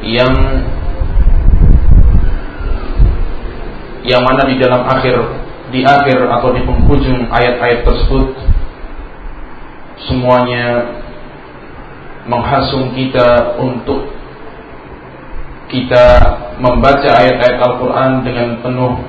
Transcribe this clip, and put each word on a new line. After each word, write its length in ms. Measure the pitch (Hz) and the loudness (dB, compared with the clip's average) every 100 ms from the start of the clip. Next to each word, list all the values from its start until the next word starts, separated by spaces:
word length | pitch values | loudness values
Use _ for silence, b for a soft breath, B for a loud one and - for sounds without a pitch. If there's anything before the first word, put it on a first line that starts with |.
yang, 300 | 110 117 127 131 131 131 131 - - - - - - - - - - - - - - - - - - - - - - - - - - - - - - - - - | -4 -2 0 2 2 0 -2 -4 -4 -4 0 4 4 6 6 6 8 6 8 8 8 6 4 0 -6 -8 -4 -4 -4 2 2 2 -2 -4 -8 -10 -12 -12 -14 -10
yang 200 | 120 120 123 | 0 0 2
mana 160 | 135 135 | 0 0
di 80 | 127 | 0
dalam 240 | 127 123 | 0 0
akhir, 320 | 123 131 127 120 113 - - - - | 0 -2 0 -2 -2 -8 -12 -14 -8
di 100 | 131 131 | -2 2
akhir 320 | 139 135 127 123 | 2 2 0 0
atau 240 | 123 127 | 0 0
di 140 | 127 127 | -2 0
penghujung 640 | 127 - 143 131 123 117 | 2 4 4 2 -2 -2
ayat-ayat 560 | 117 123 123 120 117 - | 0 0 -2 -2 0 0
tersebut 400 | - - 131 131 - - - - - - - - - - - - - - - - - - | 2 2 2 -2 -2 0 0 -2 -8 -16 -14 -16 -16 -16 -14 -16 -16 -18 -18 -20 -18 -8
semuanya 880 | 127 123 123 123 120 120 120 - - - - - - - - - - - - - - 117 | -4 0 0 0 -2 -2 -4 -4 -10 -14 -16 -18 -18 -20 -20 -20 -18 -18 -18 -18 -16 -6
menghasung 680 | 120 113 135 131 139 123 127 | -6 -2 -2 -2 -4 -6 -6
kita 560 | 131 131 120 120 - - | -4 0 2 2 0 -4
untuk 480 | 131 117 - 139 - - - - - - - - - - - - - - - - - | -6 -6 -6 -6 -6 -14 -18 -18 -20 -20 -20 -20 -20 -20 -20 -20 -12 -10 -10 -14 -10
kita 360 | 127 - 123 123 123 - - - - | -8 0 4 6 6 6 2 -10 -4
membaca 520 | 127 120 139 139 143 123 | -2 2 2 2 2 2
ayat-ayat 360 | 131 123 123 123 | 2 2 0 0
Al-Quran 480 | 123 123 123 - 131 131 127 | -2 -2 -4 -2 -2 -2 -4
dengan 220 | 117 120 117 | -6 -6 -6
penuh 340 | 131 127 127 127 | -6 -4 -4 -4